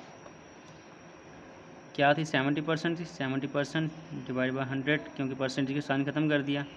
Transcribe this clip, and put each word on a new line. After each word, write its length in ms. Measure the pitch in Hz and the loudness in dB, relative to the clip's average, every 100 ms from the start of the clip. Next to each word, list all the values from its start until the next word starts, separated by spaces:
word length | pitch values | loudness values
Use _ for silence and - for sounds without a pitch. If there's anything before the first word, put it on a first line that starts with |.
| - - - - - - - - - - - - - - - - - - - | -16 -16 -18 -18 -18 -18 -18 -18 -18 -20 -20 -18 -18 -18 -18 -18 -18 -18 -8
क्या 200 | - 143 | 4 6
थी? 100 | 147 | 6
सेवेंटी 360 | 156 139 139 147 | 4 4 4 2
परसेंट 400 | 156 160 170 170 | 2 2 2 0
थी, 40 | |
सेवेंटी 420 | 170 - 135 135 139 | -4 -4 -2 0 0
परसेंट 460 | 143 143 160 156 - - | 0 0 2 0 -2 -10
डिवाइड 380 | 143 131 127 127 | -8 -4 0 0
बाय 120 | 131 | 0
हंड्रेड, 360 | 131 135 135 151 - - | 0 0 2 2 0 -4
क्योंकि 180 | 135 | -2
percentage 400 | 135 131 143 135 | 0 0 2 0
का 60 | 143 | 0
साइन 240 | 143 135 | 0 2
ख़त्म 240 | 139 151 156 | 2 2 4
कर 140 | 147 | 4
दिया, 240 | 135 143 143 | 4 0 -2